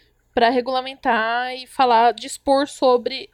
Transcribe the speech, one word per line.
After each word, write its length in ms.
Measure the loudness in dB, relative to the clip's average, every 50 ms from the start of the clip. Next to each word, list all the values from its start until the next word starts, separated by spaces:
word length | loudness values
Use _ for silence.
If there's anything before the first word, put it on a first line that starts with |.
| _ _ _ _ _ _ -2
pra 160 | 2 2 2
regulamentar 1080 | 2 0 -2 -2 -4 -4 -6 -6 -10 -8 -4 -2 -2 0 0 -2 -4 -4 -4 -6 -8
e 120 | -12 -14 -8
falar, 460 | -2 0 2 4 4 4 4 4 2
dispor 540 | 0 -6 -14 -14 -8 -2 0 0 0 0 -2
sobre 640 | -4 0 2 2 2 2 0 -2 -8 -10 -14 -16